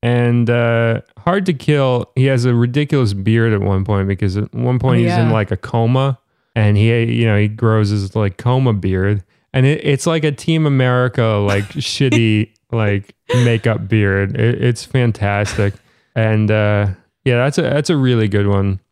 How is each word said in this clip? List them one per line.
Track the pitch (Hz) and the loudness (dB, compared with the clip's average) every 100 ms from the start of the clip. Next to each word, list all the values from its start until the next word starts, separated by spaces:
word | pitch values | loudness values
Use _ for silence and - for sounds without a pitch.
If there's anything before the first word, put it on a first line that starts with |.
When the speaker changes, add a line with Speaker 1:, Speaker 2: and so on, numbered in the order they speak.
Speaker 1:
And, | 120 120 120 120 117 | 0 0 2 2 2
uh, | 120 117 117 117 117 - - | 0 0 0 0 -2 -6 -6
Hard | - 196 185 | -2 0 -2
to | |
Kill, | 147 - 147 135 123 120 - | -4 0 0 2 0 -2 0
he | 131 | 0
has | 131 123 | 2 2
a | |
ridiculous | 120 120 131 147 143 117 | 2 0 0 0 0 0
beard | 101 98 113 113 | 0 0 2 2
at | 107 | 0
one | 98 95 98 | 0 -2 0
point | 101 98 | -2 -2
because | 98 101 98 | -2 -2 -4
at | - | -6
one | 113 123 127 | -4 -2 -2
point | 131 117 | 0 2
Speaker 2:
Oh, | |
Speaker 1:
he's | 117 | 2
in, | 113 113 | 2 2
Speaker 2:
yeah. | |
Speaker 1:
like, | 110 101 | 0 -2
a | 95 | -6
coma | - 117 113 127 139 127 _ _ _ - | -4 -2 0 2 0 -2 _ _ _ 0
and | 107 104 | 2 4
he, | 110 117 117 | 2 2 0
you | 117 117 | 0 2
know, | 104 | 2
he | 104 | 0
grows | 107 113 110 104 | 0 0 2 0
his, | 104 98 113 | -2 -2 -2
like, | 101 - | -4 -2
coma | 120 127 127 | -2 0 0
beard. | 104 90 92 98 104 - _ _ | 0 -2 0 0 -2 -6 _ _
And | 131 131 | 0 2
it, | 151 | 2
it's | 151 139 - | 0 -2 0
like | 165 | 0
a | 151 | -2
Team | 139 - 160 156 | -4 -2 0 2
America, | 135 127 123 127 110 113 104 101 | 2 2 2 0 0 0 0 0
like, | 101 | -2
Speaker 2:
<laughs> | 101 | -4
Speaker 1:
shitty, | - - - 135 120 113 107 107 _ _ | -8 -8 -2 0 2 2 0 -2 _ _
like, | 117 107 101 98 _ _ | -2 0 -2 -6 _ _
makeup | 123 123 117 117 110 104 | 0 2 2 0 -2 0
beard. | 110 98 98 98 - | 0 2 0 -2 0
It, | 113 - | -2 0
it's | 123 117 - | -2 -2 -4
fantastic. | 131 120 104 101 101 104 - 101 - _ _ _ - | -2 0 0 -2 -2 -2 -2 -4 -4 _ _ _ -2
And, | 110 107 107 | 0 0 2
uh, | 107 104 104 101 92 _ _ 131 | 2 2 0 -2 -4 _ _ -2
yeah, | 120 | 0
that's | 131 147 | 0 0
a, | |
that's | 135 143 151 | -2 -2 0
a | 156 | 0
really | 127 120 110 | 2 2 2
good | 101 101 | 0 0
one. | 98 98 95 _ | 0 0 -4 _